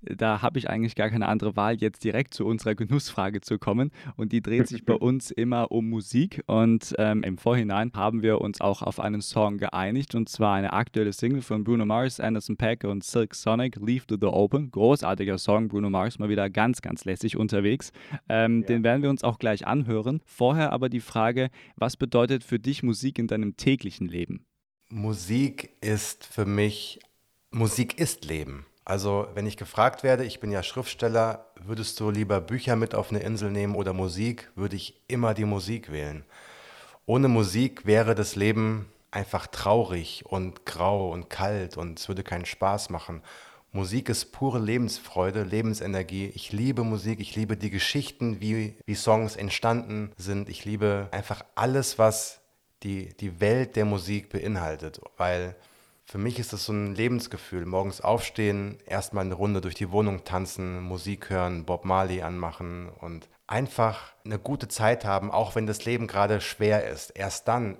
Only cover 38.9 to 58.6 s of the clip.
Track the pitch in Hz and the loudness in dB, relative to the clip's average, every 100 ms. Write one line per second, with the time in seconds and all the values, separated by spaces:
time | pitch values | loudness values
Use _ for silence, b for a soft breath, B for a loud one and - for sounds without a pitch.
38.9 | _ _ 101 98 95 - - 98 113 95 | _ _ -8 -4 -6 -6 -2 2 4 2
39.9 | 90 82 - - 95 92 - - 82 92 | -4 -6 -12 -6 -4 -4 -8 -10 -2 0
40.9 | 101 92 87 85 - 98 104 87 85 85 | 2 -2 -6 -8 -4 -2 -2 -6 -8 -10
41.9 | 80 - 95 - 87 85 - 98 101 - | -8 -8 -8 -6 -8 -8 -2 0 0 -4
42.9 | 85 - 82 B B B B B 98 92 | -10 -10 -14 B B B B B -4 -2
43.9 | 117 - 113 - - 135 117 107 123 113 | -2 -2 -4 -6 -4 -2 0 0 0 0
44.9 | - - 92 92 104 95 107 113 107 98 | -4 -4 0 0 0 0 0 0 -2 -4
45.9 | 95 92 95 98 - - 101 127 123 113 | -4 -4 -6 -6 -8 -6 -2 0 0 0
46.9 | 107 104 107 101 110 110 104 104 95 - | -2 -2 -4 -6 -4 -2 -2 -2 -2 0
47.9 | 143 - - 120 98 107 110 107 - - | -2 -4 -4 -4 -2 -2 0 -2 -6 -6
48.9 | 104 - 110 110 - 101 - 113 120 107 | 0 4 4 2 -4 -6 0 0 0 -2
49.9 | 107 104 - 92 98 101 - 104 107 104 | -8 -8 -8 -6 -4 -6 -10 -6 0 2
50.9 | 101 98 98 - 101 - - 120 135 127 | 2 -2 -6 -6 -8 -8 -2 2 2 0
51.9 | - 110 107 - - _ _ _ _ 101 | 4 4 4 -4 -12 _ _ _ _ -8
52.9 | 95 90 - 101 85 104 123 120 110 104 | -6 -8 -8 -10 2 4 4 2 0 2
53.9 | 101 90 104 - 98 101 98 82 78 78 | 0 -2 -6 -4 -6 -4 -2 -4 -4 -8
54.9 | - - - 90 90 90 87 b b b | -12 -14 -2 0 0 -4 -10 b b b
55.9 | b - 101 113 117 117 101 - 104 101 | b -12 -4 -4 -4 -6 -6 -4 -2 -2
56.9 | 98 120 120 - 95 - 92 87 92 98 | 0 0 0 -4 -12 -10 -8 -2 -2 -2
57.9 | 90 - 113 - - 104 101 | -2 0 0 0 0 0 0